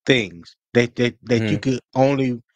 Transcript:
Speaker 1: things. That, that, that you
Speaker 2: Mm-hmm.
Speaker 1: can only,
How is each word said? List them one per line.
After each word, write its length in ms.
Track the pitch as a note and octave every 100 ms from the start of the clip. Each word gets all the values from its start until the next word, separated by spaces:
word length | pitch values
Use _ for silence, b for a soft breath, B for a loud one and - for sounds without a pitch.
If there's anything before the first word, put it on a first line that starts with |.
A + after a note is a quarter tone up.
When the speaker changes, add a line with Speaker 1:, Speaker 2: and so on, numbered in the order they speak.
| -
Speaker 1:
things. 500 | C3 G2 E2+ E2 _ _ A#2+
That, 200 | A#2+ -
that, 200 | A#2+ -
that 260 | A2 A#2 A2
you 80 | G#2
Speaker 2:
Mm-hmm. 0 |
Speaker 1:
can 220 | C3+ B2 - C3
only, 440 | C3+ C#3 C3 A#2+ -